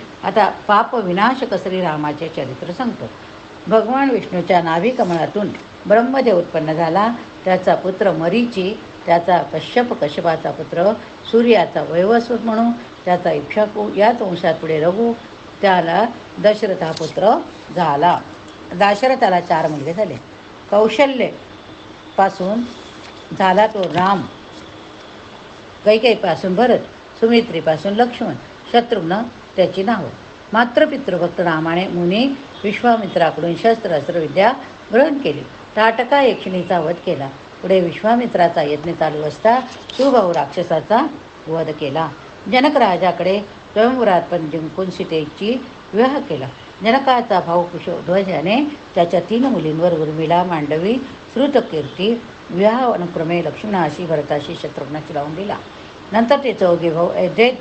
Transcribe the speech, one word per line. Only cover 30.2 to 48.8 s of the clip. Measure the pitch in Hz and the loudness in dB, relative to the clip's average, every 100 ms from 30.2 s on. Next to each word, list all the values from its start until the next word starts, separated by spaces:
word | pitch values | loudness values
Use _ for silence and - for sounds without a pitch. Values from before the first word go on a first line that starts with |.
| - - - | -20 -20 -4
मातृपितृभक्त | 214 240 302 302 285 - 180 170 170 | 0 2 4 2 0 -4 -2 -2 0
रामाने | 180 160 165 170 190 | 0 0 0 -2 -2
मुनी | 175 175 202 277 277 - - | -2 0 2 0 -2 -10 -8
विश्वामित्राकडून | 208 202 240 226 190 180 160 156 170 165 | -6 0 2 2 2 2 2 0 -4 2
शस्त्र | 226 226 196 | 2 2 0
अस्त्रविद्या | 156 135 170 151 135 208 - - - - | -2 -2 -2 -2 2 2 2 -8 -18 0
ग्रहण | 220 311 277 | 4 4 2
केली. | 170 135 131 - - - | -2 -4 -8 -16 -8 0
ताटका | 226 226 240 285 | 2 2 2 4
यक्षिणीचा | 269 196 196 185 175 180 | 4 2 -4 -4 0 0
वध | 156 175 - | 0 -4 -4
केला. | 147 135 - - - | -4 -6 -12 -20 -8
पुढे | 180 190 | 2 2
विश्वामित्राचा | 170 - 214 240 240 196 170 170 | 2 0 0 2 2 2 2 2
यज्ञ | 147 147 165 | -2 -2 -4
चालू | 160 156 151 | -2 -2 -2
असता | 151 147 220 247 | -6 0 2 2
सुभाऊ | 240 - - - 277 254 185 | 0 -12 -10 0 4 4 4
राक्षसाचा | 165 139 - 175 160 135 220 302 - - - - | 0 -2 -4 -2 -2 2 2 0 -6 -18 -16 -6
वध | 165 156 | -4 -4
केला. | 151 147 143 160 135 - - - | -4 -4 -4 -4 -8 -18 -14 0
जनक | 254 285 294 | 2 4 4
राजाकडे | 220 175 180 175 175 202 | 4 2 0 0 0 -2
स्वयंवरात | 208 - - 208 233 262 220 175 | -4 -16 -6 2 2 4 2 2
पण | 170 175 160 | 2 -4 -4
जिंकून | 160 156 - 185 | -6 -6 -6 -6
सीतेची | 175 180 160 147 - 202 254 - - - | -6 -4 -4 -4 -6 -4 -4 -6 -18 -6
विवाह | 196 254 294 | 2 2 2
केला. | - 127 131 - - - | -4 -6 -8 -12 -20 -6
जनकाचा | 202 262 269 247 240 185 | 0 2 4 2 2 0
भाऊ | 160 170 | 2 0
कुशध्वज | 175 170 170 - 156 185 185 | 0 -6 -8 -6 0 0 0
याने | 160 160 233 294 - | -2 0 0 0 -6